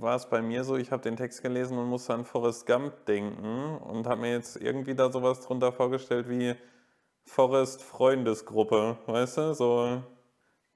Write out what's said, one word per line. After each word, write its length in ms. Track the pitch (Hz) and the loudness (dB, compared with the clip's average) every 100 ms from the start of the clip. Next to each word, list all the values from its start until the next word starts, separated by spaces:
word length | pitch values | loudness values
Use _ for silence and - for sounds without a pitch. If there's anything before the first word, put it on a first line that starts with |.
war 160 | 117 127 | 0 -2
es 120 | - | 0
bei 140 | 113 | 0
mir 220 | 113 120 | 0 -2
so, 120 | 131 131 | -2 -2
ich 140 | 123 | -2
hab 120 | 131 | -4
den 140 | 117 113 | -4 -4
Text 260 | 123 - | -6 -6
gelesen 360 | 127 123 127 127 | -4 -2 -2 -2
und 100 | 123 | -2
musste 240 | 123 123 | -4 -2
an 120 | 120 | -4
Forrest 420 | 120 127 117 117 - | -4 -2 0 0 2
Gump 400 | 123 143 143 - | 2 0 -6 0
denken 720 | 104 104 104 107 120 147 156 | 0 0 -6 -6 -6 -6 -8
und 280 | - 113 117 | -8 -6 -2
hab 120 | 117 | -2
mir 140 | 117 | 0
jetzt 240 | 120 - - | -4 -6 -6
irgendwie 400 | 120 135 135 131 | -4 -4 -2 2
da 160 | 127 | 2
sowas 280 | 131 127 127 | 2 0 0
drunter 320 | - 127 127 | -2 0 0
vorgestellt 560 | 123 123 131 131 123 123 | 2 0 0 -2 -2 -2
wie 280 | 123 123 120 - _ _ _ _ _ | -2 -2 -4 -10 _ _ _ _ _
Forrest 600 | _ - 127 135 131 131 | _ 2 4 4 2 -2
Freundesgruppe, 1120 | - - 131 135 117 107 - 107 107 110 110 117 - | -14 2 4 4 2 -2 0 2 4 4 4 -2 -2
weißt 320 | 117 127 151 | 0 0 0
du? 160 | 156 | -2
So 480 | 139 123 120 120 123 131 - _ _ _ _ _ | 2 2 4 2 -2 -6 -18 _ _ _ _ _